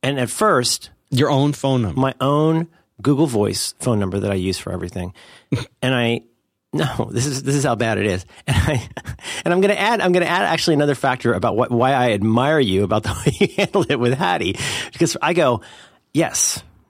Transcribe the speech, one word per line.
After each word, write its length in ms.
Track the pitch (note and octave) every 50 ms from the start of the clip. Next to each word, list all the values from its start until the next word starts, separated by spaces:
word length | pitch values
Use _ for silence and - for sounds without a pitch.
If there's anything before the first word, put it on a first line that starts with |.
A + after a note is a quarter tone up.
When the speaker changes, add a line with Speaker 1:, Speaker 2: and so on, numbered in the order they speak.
| -
Speaker 1:
And 160 | C3 C#3+ C#3
at 100 | B2 A2
first 640 | - - G#3+ G#3+ F3+ C3 B2 A#2+ - - - - - _ _ _
Speaker 2:
Your 200 | - B2 C#3 C3+
own 220 | D3 C3+ C#3 D3 C#3+
phone 280 | - - C3+ C3+ B2+
number? 180 | A#2 G2 - B2+
Speaker 1:
My 140 | C3 C3+ C3 _
own 480 | C3 C3+ C#3+ D3 D#3 D#3 D#3+ D#3+ E3+ E3 _ _ _ _ _ _
Google 260 | G2+ C3 D3 C3 E3 D3+
Voice 460 | A#2+ G#2+ G#2 G2+ G2 - - - - _
phone 200 | - C3 A#2 G#2
number 200 | G2+ F#2+ F#2 G2+
that 120 | G2 G2+
I 40 | G2
use 220 | F#2+ F#2 F#2+ F#2 -
for 140 | - -
everything. 420 | F#2 F2+ F2 F2 - F#2 F2+ F2+ - - - - - - _ _
<laughs> 60 | - G#2+ - - _ _
And 120 | - B2 C3
I, 280 | B2 A#2+ A#2 A#2 A#2+ - _ _ _ _ _ _ _ _ _ -
no, 360 | D3+ D#3+ C3 - - - A#2
this 140 | - B2 B2
is, 180 | D3 C#3 C3 C#3+
this 120 | - C#3
is 80 | D3 C3
how 120 | C#3+ A#2
bad 220 | G#2 A#2 A2+ A2 G2
it 80 | G2+ G#2+
is. 180 | F#2 F2+ - - -
<laughs> 120 | - - -
And 100 | - -
I, 320 | - - D3+ B2 - - - - - - - - - - - - -
and 80 | E3+ F3
I'm 80 | F3+
gonna 140 | F#3+ G3+ G#3
add, 260 | - G3 G#3+ A#3 A3
I'm 100 | F3+ F3+
gonna 140 | F3+ F3+ F3
add 160 | D#3+ E3+ F#3 G3+
actually 300 | E3+ E3 D#3 - - D#3+
another 220 | D3 D3 D3 C#3
factor 380 | - - C3+ B2+ B2+ - A#2 A2+
about 220 | F#2 F2+ A#2 F#2+
what, 160 | G#2+ B2 -
why 220 | B2 A#2 A#2+ C3 C#3
I 180 | C3 B2 B2
admire 480 | G#2+ G2 G2 A2 A2 A#2+ B2+ C#3+ D#3+ D#3
you 240 | C3+ G2+ F#2 F#2+ G#2
about 200 | F#2 A2 G#2+ -
the 80 | -
<laughs> 140 | - - -
way 80 | D3 C3 -
you 80 | G#3 - -
handled 340 | - G3+ - - G#3 E3+ -
it 100 | D3 B2
with 140 | A#2+ A#2+ B2
Hattie. 400 | C3 - - - F2 - F2+ G2 - - - - - - -
Because 240 | - - F3 E3 - -
I 120 | - D3+ F3
go, 280 | E3+ E3 C3+ A#2+ A2 - - - - - - _ _ _ _ _
"Yes. 480 | D3 E3 - - - - - - - - - _ _ _